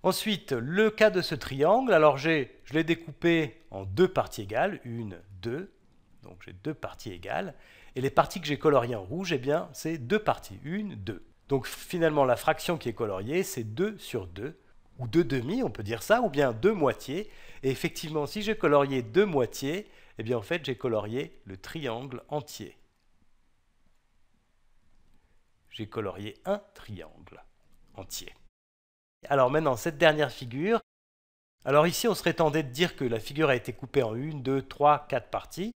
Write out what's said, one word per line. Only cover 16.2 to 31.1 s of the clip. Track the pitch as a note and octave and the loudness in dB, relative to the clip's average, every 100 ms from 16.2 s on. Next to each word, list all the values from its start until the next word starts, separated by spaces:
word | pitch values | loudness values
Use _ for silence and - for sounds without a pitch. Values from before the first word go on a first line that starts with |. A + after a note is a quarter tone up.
ou | A3 | 4
bien | C#3 C#3 | 2 2
deux | A2+ F3 | 4 2
moitiés, | G#3+ C#3 A2+ - D3+ G#3+ - - - | 4 2 0 -6 -8 -8 -14 -18 -4
et | C3 | -2
effectivement, | B2 F3 - D#3+ D#3 C#3+ | -2 -4 -4 -6 -4 -4
si | G#3+ | -4
j'ai | G#3+ G#3+ | -4 0
colorié | D#3+ C#3+ C#3 C3 | 4 6 4 0
deux | A2+ A#2 G3+ | 0 2 4
moitiés, | D3 A#2+ - C3+ F3 G#3 - - - | 2 0 -2 -6 -6 -8 -20 -20 -12
eh | |
bien | A2 A#2+ | -4 -4
en | |
fait, | G#2 E3+ C#3+ | -2 -6 -4
j'ai | B2 | -4
colorié | C3 A2 G#2 A#2+ E3 - - | -2 -2 -2 -6 -8 -12 -18
le | F#2+ | -16
triangle | - E3 C3+ A2+ C3+ B2 - | -12 -8 -6 -6 -8 -14 -8
entier. | D3 - - D#2+ - _ _ _ _ _ _ _ _ _ _ _ _ _ _ _ _ _ _ _ _ _ _ _ _ _ _ _ _ _ | -8 -8 -14 -16 -18 _ _ _ _ _ _ _ _ _ _ _ _ _ _ _ _ _ _ _ _ _ _ _ _ _ _ _ _ _
J'ai | - G#2 | -12 -8
colorié | A#2+ G2+ F2+ G#2 - | -6 -6 -6 -12 -10
un | - G3+ - | -4 -4 -6
triangle | - - G2 D#2+ E2 E2 F2 - _ _ - - - | -20 -16 -14 -14 -20 -20 -20 -20 _ _ -20 -20 -16
entier. | F#2 - - - - _ _ _ _ _ _ _ - | -12 -12 -12 -20 -20 _ _ _ _ _ _ _ 0
Alors | C#3 B2+ | 4 4
maintenant, | D3+ D#3 A#2+ | 4 2 0
cette | E3+ D3 | -4 4
dernière | D#3+ D3+ C#3+ | 4 4 0
figure. | - B2 B2+ F3+ A3+ _ _ _ | -4 -10 -4 0 0 _ _ _